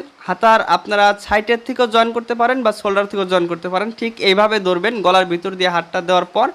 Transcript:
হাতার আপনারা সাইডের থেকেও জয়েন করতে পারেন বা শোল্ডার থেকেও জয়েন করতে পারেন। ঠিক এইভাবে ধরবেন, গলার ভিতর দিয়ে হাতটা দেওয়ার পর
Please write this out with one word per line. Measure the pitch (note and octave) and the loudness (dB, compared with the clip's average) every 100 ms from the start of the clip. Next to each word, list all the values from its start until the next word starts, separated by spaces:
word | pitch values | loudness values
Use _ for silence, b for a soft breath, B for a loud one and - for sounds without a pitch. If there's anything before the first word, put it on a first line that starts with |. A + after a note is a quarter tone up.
| - _ - | -6 _ -8
হাতার | F3+ A3+ A3+ - F3+ | 0 4 4 2 -2
আপনারা | G3+ G#3 G3+ G3+ | 0 2 2 0
সাইডের | - G#3+ G#3+ A#3 A#3 | -2 -2 0 -4 -4
থেকেও | B3+ A#3+ | -2 0
জয়েন | A3+ A#3 A#3 | 2 0 -2
করতে | A#3 A#3 | -6 -2
পারেন | A#3 C4 | 0 0
বা | A3 G#3 | -2 -2
শোল্ডার | G#3 G3 G3+ | -2 -2 -2
থেকেও | G3+ F#3 | -4 0
জয়েন | F#3 E3+ | 0 0
করতে | E3+ F3+ | -6 -4
পারেন। | F#3 G#3+ A3+ | -4 -4 -6
ঠিক | A#3 A3+ G3 | -8 -2 2
এইভাবে | F#3+ G#3+ G#3+ F#3 | 4 4 2 0
ধরবেন, | F3 G#3 A#3+ | 0 -2 0
গলার | F3+ F#3+ F3+ | 2 2 2
ভিতর | E3+ F#3+ F#3 | -4 -6 -4
দিয়ে | F3+ F3 | -2 -2
হাতটা | E3 F#3 F3 | -4 -6 0
দেওয়ার | F3+ F3+ | 0 0
পর | G3+ C4+ | -2 -2